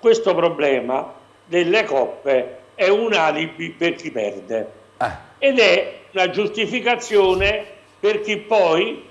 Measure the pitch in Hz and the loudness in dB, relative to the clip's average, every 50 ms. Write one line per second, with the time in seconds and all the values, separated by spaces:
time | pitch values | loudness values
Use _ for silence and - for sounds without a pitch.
0 | - 226 226 226 - 202 175 160 165 170 165 - 151 143 135 127 120 120 127 139 | 6 4 4 4 4 0 0 2 2 0 0 0 0 2 2 0 0 -2 -4 -4
1 | - - - - - _ _ _ _ _ 165 175 175 165 185 220 208 175 147 135 | -4 -6 -14 -20 -20 _ _ _ _ _ 0 0 2 2 2 0 0 0 0 0
2 | 120 - - - - 143 135 127 120 - - - - - _ - 190 185 202 214 | 0 0 -4 -6 -2 0 2 2 0 -2 -10 -18 -20 -20 _ -2 2 2 2 2
3 | 233 226 214 180 160 156 151 151 160 160 - - 170 165 160 - 170 170 165 - | 2 0 0 2 2 2 0 0 -4 -6 -8 -10 -12 -12 -6 -2 -2 -2 -2 -4
4 | - 160 - 123 107 101 98 98 92 92 113 113 107 - - - - _ _ _ | -10 -10 -6 -4 -4 -4 -4 -8 -10 -6 -6 -6 -6 -6 -14 -20 -20 _ _ _
5 | 127 113 87 - - - - _ - 277 269 254 220 196 175 190 - - - - | -6 -6 -6 -8 -18 -20 -12 _ 0 0 4 4 4 4 4 2 0 -4 -8 -16
6 | - - - 190 185 185 - 190 208 208 208 226 220 185 214 254 214 240 240 226 | -20 -10 -2 -2 -2 0 0 -2 -4 -4 -2 -4 -4 -4 -4 -4 -2 -2 -2 -2
7 | - - 220 202 196 190 185 185 196 202 214 214 208 - - - _ _ _ _ | -4 0 2 4 4 4 2 2 0 -2 -2 -2 -6 -12 -18 -20 _ _ _ _
8 | - 202 214 208 208 214 214 202 208 208 226 214 190 170 160 165 196 226 - - | -2 0 0 0 -2 -4 -6 -6 -4 0 2 2 4 4 4 2 0 -2 -4 -10
9 | - - | -14 -20